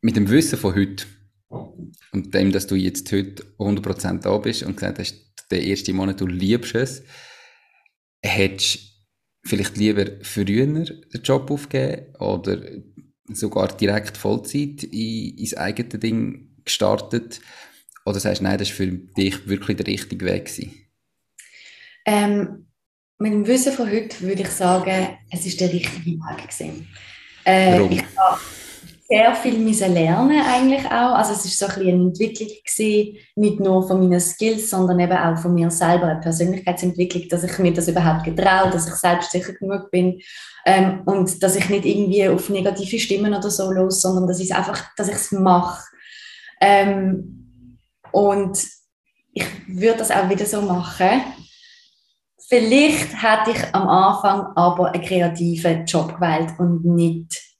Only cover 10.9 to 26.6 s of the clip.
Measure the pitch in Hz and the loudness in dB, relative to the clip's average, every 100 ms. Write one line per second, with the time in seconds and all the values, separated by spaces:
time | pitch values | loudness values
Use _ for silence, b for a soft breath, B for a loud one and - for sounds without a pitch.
10.9 | - _ - - 135 135 147 - 135 131 | -12 _ -12 -2 -2 -2 -8 -6 -4 -4
11.9 | - - - 95 98 98 92 - - - | -6 -12 -8 -4 -4 -4 -6 -8 -18 -20
12.9 | - _ _ _ 107 107 101 95 - 101 | -20 _ _ _ -8 -6 -2 -4 0 -2
13.9 | 104 104 - 101 113 - 143 147 147 - | -2 -6 -8 -4 -4 -4 -6 -6 -8 -10
14.9 | 110 113 113 - - - - 87 110 113 | -8 -6 -6 -10 -10 -10 -6 -6 -6 -8
15.9 | 107 113 113 110 - - _ - - 101 | -6 -4 -2 -4 -8 -18 _ -8 -2 0
16.9 | 107 - 120 117 - B B B B B | 0 -2 -6 -6 -20 B B B B B
17.9 | _ - 98 101 95 95 98 98 - 95 | _ -6 -4 -2 -2 -2 -2 -4 -4 -4
18.9 | 92 - - 98 98 - 98 - 104 92 | -6 -8 -2 -2 -2 -6 -6 -4 -6 -4
19.9 | 98 - 92 90 92 - - - - _ | -6 -8 -8 -4 -4 -6 -14 -14 -16 _
20.9 | _ _ _ _ _ B B B B B | _ _ _ _ _ B B B B B
21.9 | B - 208 208 202 185 - _ _ _ | B 0 2 2 0 -2 -8 _ _ _
22.9 | _ _ _ 214 208 208 262 262 262 220 | _ _ _ -2 0 2 2 2 -2 -2
23.9 | 214 214 - 185 190 185 - 180 185 185 | -2 -4 -8 -6 -4 -4 0 2 2 2
24.9 | 190 185 - - 175 185 - 180 175 - | -2 -2 -6 -10 -8 -6 -2 -2 0 -4
25.9 | - 165 160 160 - - - | -6 -6 -6 -8 -14 -14 -12